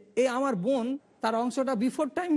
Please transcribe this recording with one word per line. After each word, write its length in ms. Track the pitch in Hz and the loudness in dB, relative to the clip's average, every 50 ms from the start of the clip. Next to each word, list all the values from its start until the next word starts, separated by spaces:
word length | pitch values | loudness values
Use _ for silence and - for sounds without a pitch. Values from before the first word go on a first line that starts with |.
| - - _ | -14 -6 _
এ 120 | 220 254 262 | 0 0 2
আমার 280 | 240 254 277 269 233 | 2 0 0 0 0
বোন, 420 | 180 175 240 277 262 226 247 269 285 - _ _ _ | 0 0 0 0 0 0 -2 -4 -6 -8 _ _ _
তার 140 | - 220 226 | -2 0 0
অংশটা 380 | 226 240 247 233 277 262 254 269 202 233 | 0 0 0 0 -2 -2 0 0 0 0
before 260 | 254 - - 311 269 - 330 | -2 0 0 -4 -2 -2 -4
time 180 | 359 359 302 | 0 2 2